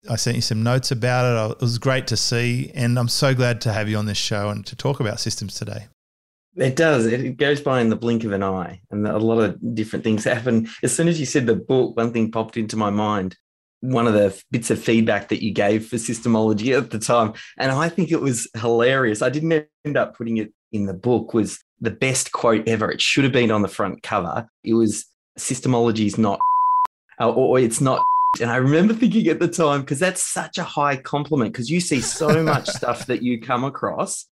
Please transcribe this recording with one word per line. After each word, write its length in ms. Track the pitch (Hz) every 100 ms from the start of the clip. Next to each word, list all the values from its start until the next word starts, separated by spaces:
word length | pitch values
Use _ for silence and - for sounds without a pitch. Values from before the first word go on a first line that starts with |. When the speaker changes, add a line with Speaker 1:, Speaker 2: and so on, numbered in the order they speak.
| -
Speaker 1:
I 60 | 113
sent 220 | - 117
you 40 |
some 220 | - 110
notes 260 | 117 127 131
about 420 | 123 123 127 123
it. 60 | 117
I, 140 | 110
it 100 | -
was 160 | 123 120
great 300 | 135 127 -
to 100 | 110
see. 540 | - 120 120 123 135
And 240 | - 120 123
I'm 120 | 117
so 260 | - 143 131
glad 260 | 123 117
to 100 | 117
have 160 | 107 107
you 80 | 107
on 120 | 107
this 100 | 98
show 320 | - 107 104
and 160 | 104 101
to 100 | -
talk 240 | 131 143
about 200 | 110 117
systems 340 | - - 98
today. 320 | - 107 107 - _ _ _ _ _ _ -
Speaker 2:
It 200 | 131 131
does. 300 | 165 139 113
It, 180 | 123
it 140 | 131 127
goes 240 | 143 143
by 200 | 143 131
in 80 | 113
the 60 | 110
blink 280 | 117 117
of 80 | 110
an 100 | 98
eye, 400 | 98 95 87 90 _
and 180 | 104 107
a 120 | 107
lot 200 | 113 113
of 360 | 107 87 117 113
different 280 | 110 101
things 200 | 113 107
happen. 440 | - 117 123 113 113 -
As 140 | 147 -
soon 120 | 165
as 120 | 165
you 80 | 135
said 180 | 147 120
the 100 | 113
book, 400 | - 131 113 113
one 160 | 117
thing 200 | 117 110
popped 260 | 113 110 117
into 180 | 107 110
my 140 | 104
mind. 460 | 104 107 104 92 - _ _ _ _
One 260 | 127 127 117
of 80 | 107
the 100 | 101
f-, 180 | 95 -
bits 220 | 131 110
of 120 | 117
feedback 440 | - 113 113 104 -
that 160 | 104
you 100 | 107
gave 320 | 95 101 110 110
for 120 | 120
Systemology 760 | 113 110 120 113 110 107 117 135
at 140 | 131
the 80 | 113
time, 360 | 110 120 110 - - -
and 120 | 131
I 160 | 131 165
think 220 | 170 160
it 100 | 160
was 300 | 139 113 - 113
hilarious. 680 | 117 117 120 135 123 107
I 80 | 127
didn't 380 | 139 160 160 151 _ 147
end 100 | 139
up 220 | 110 -
putting 200 | 117 113
it 140 | 104 _ _
in 160 | 110 101
the 80 | 92
book, 400 | 123 117 113 117
was 240 | 104 - _ _
the 120 | 117
best 400 | 101 135 127 -
quote 360 | - 120 110 110
ever. 220 | 113 104
It 100 | -
should 260 | - - 135
have 80 |
been 180 | 135 117
on 100 | 107
the 60 | 98
front 340 | - 101 -
cover. 480 | - 107 87 - - _
It 100 | -
was, 320 | 113 113 104 - _ _ -
"Systemology 680 | - 127 139 123 117 110 104
is 100 | 98
not," 220 | 107 98 - - - - 988 _ _ -
uh, 80 | 117
or, 40 |
or, 260 | 113 131 131
"It's 200 | 120 113
not." 220 | 135 127 1017 - - -
And 80 | 117
I 60 | 123
remember 400 | 131 156 202 226
thinking 320 | 233 202 165
at 120 | 156
the 80 | 170
time, 380 | 175 156 143 135
'cause 140 | 143
that's 240 | 185 185
such 340 | - - - -
a 60 |
high 320 | 165 - 143 139
compliment, 580 | - 147 143 151 113
'cause 160 | 113 123
you 100 | 175
see 220 | 175 143
so 400 | 104 - 151 156
much 260 | 160 143 -
Speaker 1:
<laughs> 0 |
Speaker 2:
stuff 380 | - 127 120 -
that 160 | 123
you 180 | 123 117
come 240 | 113 123
across 640 | 135 139 104 78 - - -